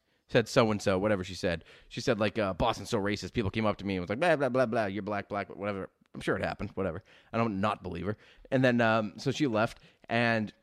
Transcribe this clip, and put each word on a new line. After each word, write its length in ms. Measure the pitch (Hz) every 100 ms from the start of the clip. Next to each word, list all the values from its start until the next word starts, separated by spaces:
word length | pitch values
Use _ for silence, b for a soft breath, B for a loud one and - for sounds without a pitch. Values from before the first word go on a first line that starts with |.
| _ _ _
said 180 | 135 110
so-and-so, 500 | - 110 104 - 95
whatever 240 | 104 101
she 120 | 92 90
said. 280 | 95 85 - B B
She 120 | -
said, 180 | 123 107
like, 180 | 107 113
uh, 140 | 101
"Boston's 360 | 92 120 107 98
so 80 | 113
racist." 340 | 101 104 90
People 180 | - 98
came 140 | 110 107
up 120 | 95
to 80 | 98
me 100 | 95
and 60 |
was 80 | 87
like, 100 | 110
"Blah, 160 | 175 151
blah, 140 | 139
blah, 160 | 123 123
blah, 200 | 117 104
you're 180 | 98
black, 260 | 98 104 98
black," 240 | 101 95 -
whatever. 340 | 101 98 90 - _ -
I'm 60 |
sure 140 | - 104
it 80 | 85
happened, 240 | - 107 -
whatever. 280 | 95 82 - b b
I 40 | 113
don't 200 | 117 98
not 220 | 104 101
believe 240 | 92 87 87
her. 120 | 110 B B -
And 120 | 131
then, 180 | 131 120
um, 320 | 113 113 107 -
so 140 | 139
she 160 | 123 147
left 320 | 107 113 - b b -
and 440 | 117 117 113 104 -